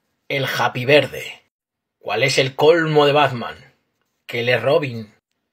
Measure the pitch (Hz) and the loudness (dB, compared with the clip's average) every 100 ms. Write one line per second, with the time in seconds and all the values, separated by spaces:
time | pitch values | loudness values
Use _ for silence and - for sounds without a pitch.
0 | _ _ - 139 131 - 120 127 123 147 | _ _ -8 -6 -4 -4 -4 -4 0 2
1 | 120 - - - _ _ _ _ _ _ | 0 -6 -16 -18 _ _ _ _ _ _
2 | - 113 135 143 131 - 147 170 160 151 | -6 -2 0 0 -2 2 4 4 4 4
3 | 143 143 139 117 92 - - _ _ _ | 4 4 2 -2 -12 -14 -20 _ _ _
4 | _ _ - 120 120 120 131 - 139 117 | _ _ -12 -6 -2 0 2 0 -2 -10
5 | 107 _ _ _ _ | -14 _ _ _ _